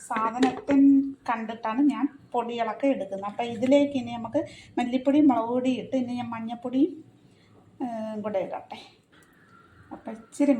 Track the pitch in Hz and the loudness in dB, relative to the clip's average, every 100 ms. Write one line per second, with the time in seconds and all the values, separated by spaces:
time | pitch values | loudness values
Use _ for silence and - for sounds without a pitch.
0 | - 233 226 240 254 - - 277 277 277 | -6 -2 -2 0 0 0 0 6 6 6
1 | 277 - - 226 220 226 220 226 294 226 | 2 -4 -6 -4 -6 -6 -4 0 2 2
2 | 277 - - 240 226 240 226 208 277 226 | -2 -6 -6 -4 -2 -2 -4 0 0 0
3 | 190 190 202 208 240 220 254 285 285 277 | -4 -8 -8 -6 -6 -2 4 4 4 -2
4 | 233 233 226 294 - - - - 240 254 | -6 -8 -4 -4 -4 -10 -8 -4 -2 0
5 | 277 285 302 233 226 247 254 240 - 262 | 2 6 6 4 2 0 0 -2 -2 -2
6 | 240 247 233 226 226 233 247 262 349 - | -2 -6 -6 -8 -8 -10 -4 2 2 0
7 | - _ _ _ _ _ _ - 254 226 | -18 _ _ _ _ _ _ -10 -8 -6
8 | 220 214 208 196 170 - - - - _ | -8 -6 -4 -4 -4 -8 -12 -18 -18 _
9 | _ _ _ _ _ - _ - - - | _ _ _ _ _ -20 _ -20 -20 -16
10 | 262 220 - - 285 247 | -14 -14 -8 0 2 2